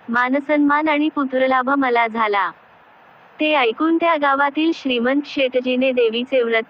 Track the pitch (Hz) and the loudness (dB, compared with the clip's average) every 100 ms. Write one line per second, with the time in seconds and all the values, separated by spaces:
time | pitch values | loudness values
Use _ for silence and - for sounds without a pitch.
0 | - 226 247 277 285 302 285 285 311 294 | -4 -2 0 0 0 2 2 2 2 0
1 | 302 302 269 254 262 262 254 285 269 233 | 0 -2 -2 0 0 0 0 0 2 2
2 | 233 220 214 202 180 - - - - - | 0 0 -2 0 -2 -6 -20 -20 -20 -20
3 | - - - - 302 302 240 - 311 330 | -20 -20 -16 -4 0 2 0 0 0 2
4 | 339 320 285 269 285 285 320 330 269 247 | 2 2 0 2 0 0 -2 -2 -2 -2
5 | 240 277 285 - 262 254 254 254 269 247 | 0 -2 -2 -2 -2 -2 -2 0 0 2
6 | 233 226 247 262 233 226 220 | 0 0 -2 0 0 -2 -2